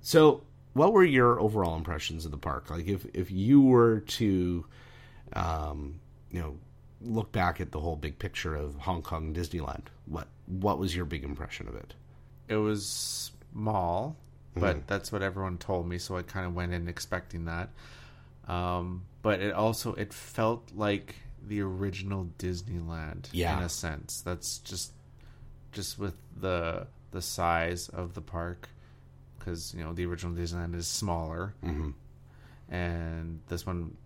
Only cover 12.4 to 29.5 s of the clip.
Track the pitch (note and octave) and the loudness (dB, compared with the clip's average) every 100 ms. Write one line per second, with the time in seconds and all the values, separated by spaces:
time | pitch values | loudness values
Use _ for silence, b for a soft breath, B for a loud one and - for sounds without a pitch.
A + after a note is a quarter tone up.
12.4 | - G#2+ G#2+ G#2 G2+ - - - - - | -2 0 2 0 -4 -6 -6 -6 -8 -12
13.4 | - - G#2+ G#2 F2 F2 C3+ D#3 - - | -14 -6 0 0 2 0 -2 -8 -16 -20
14.4 | - - G2 D2+ C2+ G2 - G#2 F#2+ F#2 | -10 0 0 0 -2 -4 -2 -2 -2 -2
15.4 | F#2+ F2+ - F#2 F2 F2 - F2+ F2+ G2 | -4 -6 -2 -2 -2 -6 -4 -6 -6 -6
16.4 | F2+ F2 F2 F2 E2+ E2+ - F2+ - E2+ | -4 -4 -2 -2 -4 -8 -4 -6 -4 -8
17.4 | E2 E2 F#2 B B B B B B - | -6 -6 -8 B B B B B B -20
18.4 | - F2 F2+ F2+ F2 F2+ F2+ - A2 G2 | -6 -2 0 -2 -2 -6 -10 -2 0 2
19.4 | G2+ F2+ A2 A2+ A#2+ - G2+ - - - | 2 2 2 2 -4 -4 -6 -6 -10 0
20.4 | A2 A#2+ - F#2+ G#2 G2+ - - - - | 0 0 -6 -2 0 0 -4 -16 -14 -14
21.4 | G2+ G#2 G2 F#2 G2 F#2+ G2 G2 F2 - | -6 -2 -2 -2 -2 -4 -4 -4 -4 -6
22.4 | F#2 F2+ G2+ F2 E2 E2 D#2 D#2+ - F2 | -4 -4 -4 -6 -6 -6 -6 -8 -6 -2
23.4 | E2+ C#2+ F2 - E2+ D2 - - - F2+ | 0 0 -2 -4 -6 -6 -8 -8 -6 -6
24.4 | - - - F#2+ - - - - b b | -6 -8 -8 -8 -8 -12 -20 -20 b b
25.4 | b - - - F#2+ - G2+ - - - | b -18 -12 -8 -8 -6 -6 -8 -14 -6
26.4 | F#2+ F2+ E2 F2 - - - F#2 F2 - | 0 0 0 -4 -8 -16 -12 -8 -6 0
27.4 | E2+ E2 E2 F2 - F2+ F2 F2+ E2 F2 | 2 4 2 -2 -6 -8 -8 -8 -8 -6
28.4 | E2+ F2+ - - b b b b - - | -6 -8 -14 -20 b b b b -20 -12
29.4 | - | -8